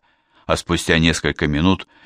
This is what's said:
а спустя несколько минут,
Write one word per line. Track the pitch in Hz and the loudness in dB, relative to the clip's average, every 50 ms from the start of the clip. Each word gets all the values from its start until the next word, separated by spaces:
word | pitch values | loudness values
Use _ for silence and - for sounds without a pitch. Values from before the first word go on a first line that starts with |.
| _ _ _ _ _ _ _ _ _ - | _ _ _ _ _ _ _ _ _ -2
а | 85 | -2
спустя | - - - 85 82 - - 85 82 | -2 -2 -2 -4 -2 0 0 2 2
несколько | 80 82 78 - - 73 71 - 82 | 2 2 0 0 -2 -4 -2 -2 -2
минут, | 76 73 71 82 95 95 - - - _ _ - | -2 0 0 0 0 0 -2 -4 -12 _ _ -20